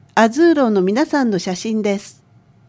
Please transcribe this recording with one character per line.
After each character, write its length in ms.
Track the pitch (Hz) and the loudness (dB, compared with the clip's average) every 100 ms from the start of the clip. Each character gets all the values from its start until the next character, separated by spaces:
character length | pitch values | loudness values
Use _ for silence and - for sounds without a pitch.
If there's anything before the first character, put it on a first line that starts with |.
| _ - | _ 0
ア 140 | 220 | 2
ズ 140 | 262 | 4
ー 100 | 339 294 | 2 4
ロ 140 | 240 | 2
の 120 | 202 | 2
皆 240 | 185 220 311 | 0 0 -2
さ 180 | 294 | 0
ん 80 | 240 | 0
の 80 | 185 | -2
写 160 | 190 180 | -4 -6
真 260 | 226 220 | -4 -4
で 180 | 202 196 | -2 -4
す。 240 | - - _ _ _ _ | -8 -20 _ _ _ _